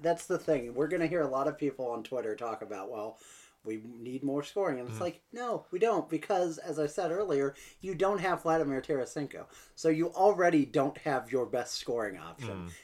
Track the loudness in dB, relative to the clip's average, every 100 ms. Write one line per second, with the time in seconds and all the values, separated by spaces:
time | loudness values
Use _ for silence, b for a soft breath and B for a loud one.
0 | 0 0 0 -2 2 0 0 -2 0 0
1 | 0 2 0 0 0 0 -4 -2 -4 -4
2 | -4 -4 -4 -4 -6 -6 -8 -10 -8 -8
3 | -8 -10 B B B B -8 -8 -8 -14
4 | -10 -4 -2 -2 -2 -2 -2 -2 -6 -6
5 | -6 -6 _ -8 -4 -4 -4 2 2 2
6 | 0 -2 0 2 2 -2 -6 -2 -2 0
7 | -2 0 2 2 2 -2 B B -6 2
8 | 2 2 2 0 2 2 2 0 0 -2
9 | 0 -4 -6 -6 -14 B B 0 2 4
10 | 2 6 6 8 6 6 4 2 2 0
11 | -2 -2 0 -2 0 -2 -2 -6 -2 -2
12 | -2 -6 -12 -10 -8 -6 -8 -12